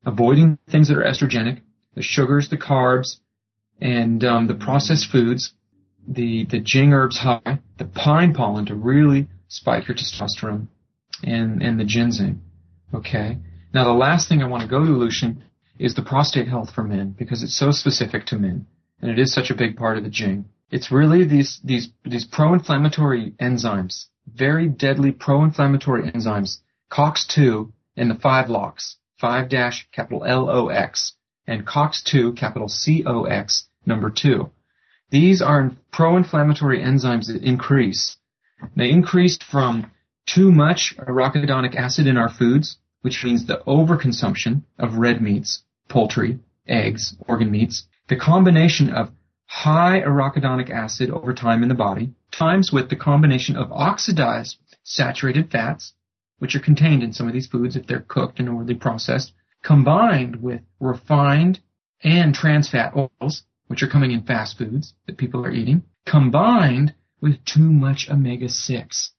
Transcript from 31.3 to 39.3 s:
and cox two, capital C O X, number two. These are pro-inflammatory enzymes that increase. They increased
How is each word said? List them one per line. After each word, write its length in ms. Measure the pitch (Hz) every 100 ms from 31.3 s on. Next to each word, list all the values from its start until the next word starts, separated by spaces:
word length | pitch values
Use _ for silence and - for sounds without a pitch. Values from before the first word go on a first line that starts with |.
| _ -
and 200 | 110 104
cox 360 | - 151 -
two, 300 | - 139 117
capital 360 | 120 110 117 104
C 360 | - - 160
O 200 | 131 117
X, 420 | 92 101 101 - - _
number 260 | - 110 107
two. 400 | - 143 113 - _ _ _ _ _ _
These 320 | 139 175 185
are 300 | 139 147 131 - _
pro-inflammatory 840 | - 165 180 180 151 147 147 143 127
enzymes 480 | 127 135 123 120 110
that 160 | 113
increase. 760 | 120 127 - 139 107 95 - - _ _ _ _ - -
They 140 | 120
increased 540 | 165 175 180 180